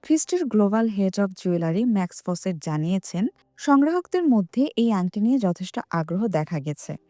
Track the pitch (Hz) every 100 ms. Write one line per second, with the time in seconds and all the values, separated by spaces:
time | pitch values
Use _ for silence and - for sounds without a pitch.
0 | - 311 - 359 294 214 202 214 226 202
1 | 190 185 196 185 185 175 165 170 247 202
2 | 180 - - 175 190 170 - 151 160 190
3 | - 175 233 _ _ _ - 277 294 349
4 | - 370 330 226 180 - 285 - 233 202
5 | 180 208 220 262 196 175 185 - - 170
6 | 160 175 226 165 156 165 139 147 - 147
7 | _